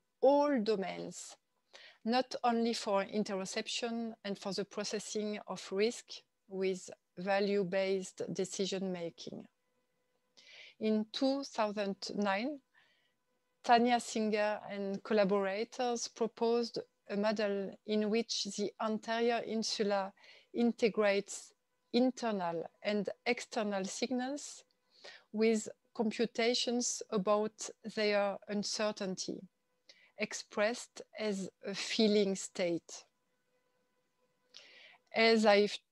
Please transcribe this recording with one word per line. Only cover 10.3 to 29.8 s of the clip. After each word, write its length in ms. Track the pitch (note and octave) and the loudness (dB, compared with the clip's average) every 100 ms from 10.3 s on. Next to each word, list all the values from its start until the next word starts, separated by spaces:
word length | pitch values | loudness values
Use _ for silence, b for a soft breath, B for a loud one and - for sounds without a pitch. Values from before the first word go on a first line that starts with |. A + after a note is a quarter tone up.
| _ B B B B | _ B B B B
In 260 | G#3+ G#3+ A3 | 2 2 0
two 320 | - C4+ C#4 | 0 2 2
thousand 520 | C4+ - G#3+ G#3 G3 F#3+ - - | -2 -2 -2 0 -4 -4 -6 -2
nine, 420 | G3+ G3 C4 C#4 _ b b b b b _ _ _ _ | 0 0 -2 -6 _ b b b b b _ _ _ _
Tanya 380 | - A#3 A#3+ A#3+ | 4 6 6 4
Singer 580 | - A3+ G#3+ G#3 G#3 G#3 - | 2 -2 0 2 0 -2 -6
and 340 | G3+ G3 G3 | -6 -4 -4
collaborators 1040 | - A3 F#3+ G3+ F#3+ G3+ A#3+ - B3 A#3 - | 0 4 4 2 0 -2 -6 -4 -2 -2 -4
proposed 720 | - A3 - A#3 A#3 A3+ - - _ - | -4 -4 0 0 2 0 -6 -10 _ -6
a 80 | G3+ | -2
model 560 | G#3+ G#3+ G3+ G3+ F#3+ - - | 0 0 0 -2 -6 -8 -2
in 240 | G#3+ G#3+ | 0 2
which 340 | A3+ A3+ - G3+ - | 0 0 -4 -4 -4
the 160 | G3+ - | -4 -2
anterior 580 | A3 G#3+ A3+ A3+ A#3 A#3 - | -4 -2 -2 0 2 0 -2
insula 640 | A3+ G#3+ - G3+ G3 F#3+ - B B B | -2 -2 0 0 0 -2 -8 B B B
integrates 1000 | A#3+ A#3+ - A3+ G#3+ G#3 G3+ - - - _ _ _ _ | 0 2 4 2 4 4 4 0 -8 -14 _ _ _ _
internal 760 | A#3+ B3+ - A#3 G3 F3 E3 - _ | 4 4 2 -2 -2 -2 -4 -6 _
and 260 | G#3 G#3 F#3+ - | -2 0 -2 -2
external 600 | A#3+ A#3+ - A#3+ G#3 G3 | -2 -2 -2 -4 -2 -2
signals 800 | G3 - A#3+ B3 B3+ C#4+ - - - _ _ B B B B | -4 -4 -4 -2 -4 -6 -10 -16 -20 _ _ B B B B
with 360 | G#3+ A3+ A3 - - _ | 2 4 4 0 -14 _
computations 1080 | - A3+ A3+ A3+ - A#3 B3 B3+ A#3+ A#3 - - | -2 0 0 -2 0 0 2 0 0 -2 -4 -4
about 600 | G#3+ G3+ G#3 G#3+ - - - G#3+ | -2 2 2 0 -6 -14 -12 -8
their 420 | A3 G#3 G3+ G3+ F#3+ - | -2 2 2 0 -2 -4
uncertainty, 920 | G#3 F#3+ - G#3+ G#3+ F#3+ F#3 - - F#3+ _ _ _ | -4 -2 -2 -2 -2 -6 -6 -6 -8 -12 _ _ _